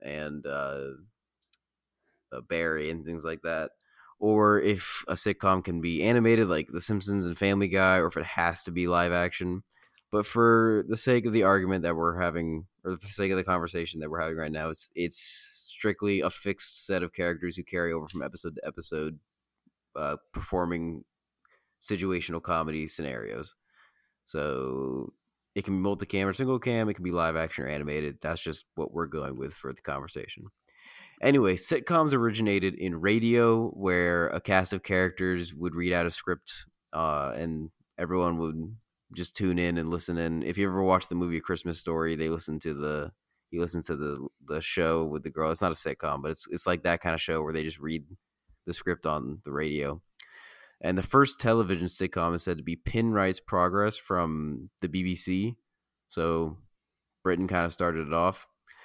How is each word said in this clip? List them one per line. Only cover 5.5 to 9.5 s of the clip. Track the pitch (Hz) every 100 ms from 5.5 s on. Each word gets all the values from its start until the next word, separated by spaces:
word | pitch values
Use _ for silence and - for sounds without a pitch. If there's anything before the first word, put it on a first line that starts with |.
| 92
can | 92 85
be | 85 82
animated | 98 120 113 113 104
like | 80 78
The | 85
Simpsons | - 104 95 101 87
and | 82
Family | 98 98 98
Guy, | 95 95 92
or | 85
if | 82
it |
has | 78 - 85 82
to | -
be | 85 87
live | 87 87
action. | 87 90 - 90